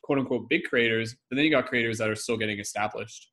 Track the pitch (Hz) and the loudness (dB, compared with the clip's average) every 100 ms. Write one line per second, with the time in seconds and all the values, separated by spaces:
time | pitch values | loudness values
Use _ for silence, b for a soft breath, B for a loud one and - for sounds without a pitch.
0 | - 139 127 120 120 160 - 123 117 113 | -2 0 2 -2 0 -2 0 2 4 2
1 | 113 - - 131 156 131 - 123 113 110 | -2 -6 -6 0 4 4 2 0 0 0
2 | 110 107 - 113 107 104 101 104 107 113 | 0 -2 -2 -2 -2 -4 -6 -4 -4 -4
3 | 113 - - | -10 -14 -20